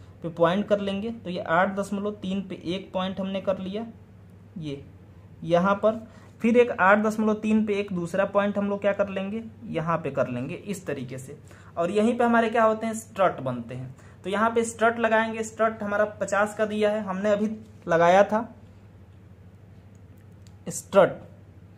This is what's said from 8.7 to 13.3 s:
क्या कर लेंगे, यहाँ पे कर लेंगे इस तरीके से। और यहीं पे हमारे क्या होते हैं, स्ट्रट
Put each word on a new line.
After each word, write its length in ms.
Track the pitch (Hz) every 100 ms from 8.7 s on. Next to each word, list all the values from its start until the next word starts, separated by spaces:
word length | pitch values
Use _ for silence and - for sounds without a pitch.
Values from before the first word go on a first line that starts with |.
| 202
क्या 100 | 202
कर 160 | 202 202
लेंगे, 340 | 190 196 220 226 - -
यहाँ 320 | 160 160 165
पे 140 | 151
कर 160 | 135 127
लेंगे 260 | 123 139 175
इस 300 | 202 190 -
तरीके 320 | 139 120 131
से। 200 | 135 147 - - - -
और 140 | 170
यहीं 260 | 208 220 233
पे 60 |
हमारे 260 | 240 233 226
क्या 140 | 233
होते 220 | 220 220 220
हैं, 80 | 220
स्ट्रट 440 | - - 180